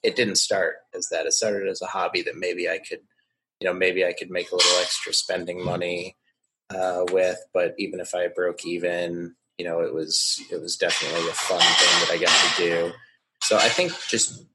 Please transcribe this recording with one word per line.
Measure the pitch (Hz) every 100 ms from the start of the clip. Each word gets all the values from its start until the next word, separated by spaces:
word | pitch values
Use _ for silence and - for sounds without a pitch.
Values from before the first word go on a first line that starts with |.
it | 113 -
didn't | 113 92
start | - 98 85 - _
as | 92 85
that. | 85 80
It |
started | - 110 101 98
as | 90
a | 92
hobby | 95 90 90
that | 85 82
maybe | 90 87 87
I | 82
could, | - 87 _ _ _ _ _ _
you | 95
know, |
maybe | 90 92 90
I | 90
could | 87 90
make | 90 87
a | 90
little | 90 90
extra | 87 - -
spending | - - 92 87 90
money, | 90 87 87 87 90 - _ _ _ _ _
uh, | 95 92 90 90
with, | 92 92 90 -
but | 92 87 -
even | 98 92
if | 85
I | 90 87
broke | 90 90 87 87
even, | 85 87 87 87 87 85 - _ _
you |
know, | 87 82
it | 82
was, | 76 76 - - - -
it | 87
was | 82 -
definitely | 87 - 78 82 82
a |
fun | 82 - 90
thing | - - - -
that | -
I | 85
got | 87 - - -
to |
do. | 85 85 85 - - _ _ _
So | - 107
I | 113
think | 127 180 - -
just | 113 - - -